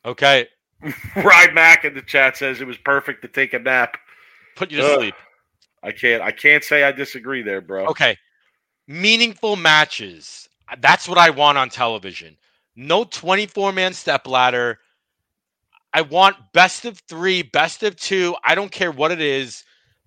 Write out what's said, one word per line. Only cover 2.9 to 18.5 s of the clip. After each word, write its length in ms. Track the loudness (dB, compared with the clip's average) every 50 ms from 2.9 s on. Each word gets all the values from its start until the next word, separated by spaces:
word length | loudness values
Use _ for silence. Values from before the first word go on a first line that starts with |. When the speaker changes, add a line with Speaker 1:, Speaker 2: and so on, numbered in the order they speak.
| -2 0 -2 -6 -12 -12 -16
Speaker 2:
to 60 | -10
take 260 | -4 -4 -4 -2 -4
a 40 | -6
nap. 380 | -4 0 0 0 0 -2 -4 -14 _ _ _ _ _ _ _ _ _ _ _
Speaker 1:
Put 160 | -10 -10 -8
you 60 | -4 -2 2
to 20 |
Speaker 2:
Ugh. 140 | 2 2 2
Speaker 1:
sleep. 160 | 0 -4 -8 -12 -20 _ _ _ _ _ _ _ _ _ _ _ -14
Speaker 2:
I 100 | -14 -12
can't, 300 | -2 0 0 0 0 -2
I 80 | -6
can't 320 | -8 -2 2 2 2 2 0
say 220 | 0 0 2 2
I 80 | 0 -2
disagree 480 | -4 -10 -12 -12 -14 -12 -10 -10 -8
there, 220 | -6 -8 -8 -8 -8
bro. 240 | -10 -8 -6 -4
Speaker 1:
Okay. 320 | -4 -2 0 0 -2 -2 -4 _ _ _ _ _ _ _ _ _ _ _ _ _
Meaningful 720 | _ -12 -4 0 0 0 2 0 -4 -4 _ -4 -4 -4
matches. 880 | 0 2 2 4 4 2 0 -4 -12 -14 -14 -16 -18 -20 -20 -20 -20 -20 _ _ _ _ -20 -16 -2
That's 260 | 2 2 2 2 0 -2
what 100 | 4 4
I 100 | 4 4
want 280 | 4 2 2 2 2 2
on 100 | -2 -4
television. 680 | -4 -4 -4 -4 -4 -6 -10 -12 -16 -16 -20 -20 _ _ _ _ _ _ _ _ _
No 300 | -20 -4 -2 -2 -2 -2
twenty-four 680 | -4 -10 -12 -4 -4 -2 -2 -4 -6 _ -4 -4 -4 -2
man 200 | -2 -4 -4 -6
step 340 | -8 -6 -4 -4 -4 -4
ladder. 520 | -2 0 0 2 2 0 0 -4 -4 -6 -8 _ _ _ _ _ _ _ _ _ _ _ _ _ _ _ _ _ _ _ _ _ _ -2
I 80 | -2
want 360 | -2 0 2 4 4 4 2 0 _ _ _
best 340 | 4 4 4 2 -6 -12
of 120 | -14 -14 -14 _
three, 360 | _ -12 -6 -4 -2 -2 -2 -4
best 400 | -2 0 0 0 0 -2 -6 -6
of 140 | -8 -6
two. 380 | _ -8 -4 -2 -2 -2 -2 -4 -2 0
I 120 | 0